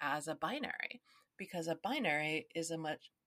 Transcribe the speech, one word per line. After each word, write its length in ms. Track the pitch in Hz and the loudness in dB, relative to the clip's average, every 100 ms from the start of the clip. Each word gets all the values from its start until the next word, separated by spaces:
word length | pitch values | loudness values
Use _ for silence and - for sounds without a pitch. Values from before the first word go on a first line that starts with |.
as 260 | 147 147 151 | 0 0 -2
a 80 | 151 | -2
binary, 640 | 160 269 269 - - - _ - _ - | -2 -2 -4 -4 -4 -6 _ -20 _ -12
because 300 | 196 180 165 | -6 -2 0
a 120 | 160 | 0
binary 680 | 196 294 202 147 151 156 - | 0 2 4 4 4 0 0
is 180 | 165 160 | -4 -2
a 60 | 165 | -2
much, 340 | 156 147 - _ | -2 -4 -8 _